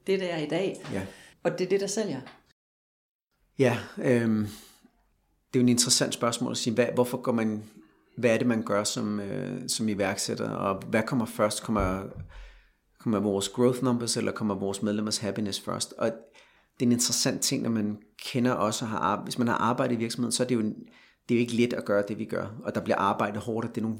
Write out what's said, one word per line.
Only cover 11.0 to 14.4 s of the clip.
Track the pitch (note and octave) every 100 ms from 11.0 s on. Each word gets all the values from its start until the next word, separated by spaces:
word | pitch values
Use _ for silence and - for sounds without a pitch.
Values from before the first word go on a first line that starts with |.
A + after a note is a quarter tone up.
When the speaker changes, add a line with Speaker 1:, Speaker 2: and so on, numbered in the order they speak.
Speaker 2:
kommer | A2 C3 A2
først? | - G#2 -
Kommer, | - G#2 F#2 F#2+ G2 - - - - - _ _ _ _
kommer | B2 G#2
vores | G2+ G2 -
growth | B2 B2 B2
numbers, | C3 A#2+ A2+ -
eller | G2+
kommer | -